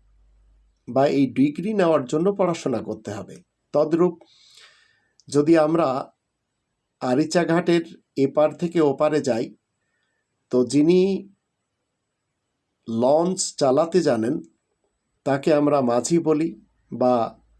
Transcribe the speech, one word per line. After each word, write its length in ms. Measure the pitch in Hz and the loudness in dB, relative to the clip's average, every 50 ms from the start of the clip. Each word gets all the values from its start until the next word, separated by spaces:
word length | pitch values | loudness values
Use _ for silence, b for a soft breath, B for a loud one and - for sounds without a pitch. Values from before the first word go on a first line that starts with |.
| _ _ _ _ _ _ _ _ _ _ _ _ _ _ _ _ _ 127 | _ _ _ _ _ _ _ _ _ _ _ _ _ _ _ _ _ -4
বা 180 | 120 131 139 | 0 0 2
এই 200 | 143 135 143 135 | 2 2 2 0
ডিগ্রি 460 | 117 107 120 139 147 147 - 170 220 220 | 0 2 0 0 0 0 -4 -6 -4 0
নেওয়ার 320 | 196 180 165 160 143 127 | 0 2 2 2 0 0
জন্য 300 | 127 151 156 170 202 202 | -2 -2 -2 0 0 0
পড়াশোনা 420 | 202 185 175 165 - - 139 120 | 0 -2 -2 -2 -4 -4 -6 -6
করতে 340 | 104 - 113 107 110 - 107 | -6 -6 -8 -10 -10 -10 -12
হবে। 240 | 104 107 92 - 98 - _ _ _ _ _ _ - | -12 -12 -12 -16 -18 -20 _ _ _ _ _ _ -2
তদ্রূপ 460 | 147 156 151 165 165 180 180 170 - b b b b b b b b b b b b b b b b b b b b b 131 | -2 0 0 2 2 2 0 0 -4 b b b b b b b b b b b b b b b b b b b b b -4
যদি 280 | 135 143 147 160 165 | 0 0 4 4 4
আমরা 540 | 160 151 156 165 170 160 135 127 135 - - _ _ _ _ _ _ _ _ _ _ _ _ _ _ _ _ _ - | 4 4 2 0 0 0 -2 -2 -4 -8 -12 _ _ _ _ _ _ _ _ _ _ _ _ _ _ _ _ _ -8
আরিচাঘাটের 800 | 135 127 127 143 151 156 - 175 165 165 165 165 175 180 170 170 170 - - - _ _ - | -4 -2 0 -2 -2 0 0 -2 0 0 0 0 0 0 0 0 -2 -6 -14 -20 _ _ -4
এপার 380 | 175 202 196 - - 151 156 - | -2 -2 0 0 0 0 0 0
থেকে 280 | - 175 170 - 170 | -4 -6 -4 0 2
ওপারে 400 | 156 139 135 - 151 151 151 147 | 2 2 2 0 0 0 0 0
যাই, 340 | 143 131 113 113 143 175 - _ _ _ _ _ _ _ _ _ _ _ _ _ _ _ _ _ _ _ | -2 -2 -4 -4 -6 -8 -12 _ _ _ _ _ _ _ _ _ _ _ _ _ _ _ _ _ _ _
তো 160 | 127 127 120 | -2 -2 0
যিনি 640 | 110 131 147 151 165 180 185 185 196 190 190 - - _ _ _ _ _ _ _ _ _ _ _ _ _ _ _ _ _ _ _ _ _ _ _ _ _ _ _ _ _ _ _ - | 0 0 2 2 4 4 4 2 2 -2 -4 -8 -12 _ _ _ _ _ _ _ _ _ _ _ _ _ _ _ _ _ _ _ _ _ _ _ _ _ _ _ _ _ _ _ -8
লঞ্চ 680 | 113 113 120 135 147 160 170 185 185 - - - - | -4 0 2 2 2 2 2 0 -2 -4 -6 -8 -4
চালাতে 440 | - 143 131 131 151 170 165 - 180 | -2 0 2 2 2 0 0 0 0
জানেন 400 | 147 143 120 113 110 123 156 175 - - _ _ _ _ _ _ _ _ _ _ _ _ _ _ - | 2 2 0 0 0 -2 -4 -6 -8 -14 _ _ _ _ _ _ _ _ _ _ _ _ _ _ -4
তাকে 300 | 135 139 139 139 170 151 | -2 -2 0 0 0 2
আমরা 280 | 147 147 147 143 139 | 2 2 2 2 2
মাঝি 380 | 127 120 120 123 123 - 170 170 | 0 0 0 0 0 0 0 0
বলি 420 | 143 156 156 147 165 170 - - - _ _ _ _ - | 2 0 0 0 -2 -6 -8 -12 -20 _ _ _ _ -12
বা 480 | - 117 127 127 123 117 110 - - _ _ _ _ | -4 0 0 2 2 0 -2 -4 -8 _ _ _ _